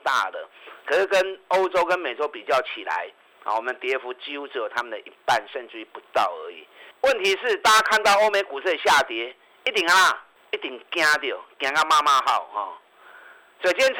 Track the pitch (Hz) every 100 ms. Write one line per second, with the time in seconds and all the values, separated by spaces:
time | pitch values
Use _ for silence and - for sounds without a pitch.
0 | 143 127 95 90 80 - - - - 156
1 | 190 190 190 190 - 185 190 180 170 180
2 | 156 117 147 131 101 - 104 - 92 85
3 | 87 - _ _ - 110 120 123 131 131
4 | 123 123 143 143 139 131 107 120 120 107
5 | - - - 120 104 135 127 113 107 -
6 | - 120 98 85 80 85 - - - -
7 | 262 240 196 190 247 220 226 214 214 214
8 | 208 202 214 202 196 139 170 160 202 151
9 | 135 113 120 - _ _ - 220 170 185
10 | 175 110 - _ _ 208 143 123 - 175
11 | 156 151 139 92 - - 139 147 156 156
12 | 147 135 131 110 82 104 95 80 _ _
13 | - - - - _ _ 180 247 262 -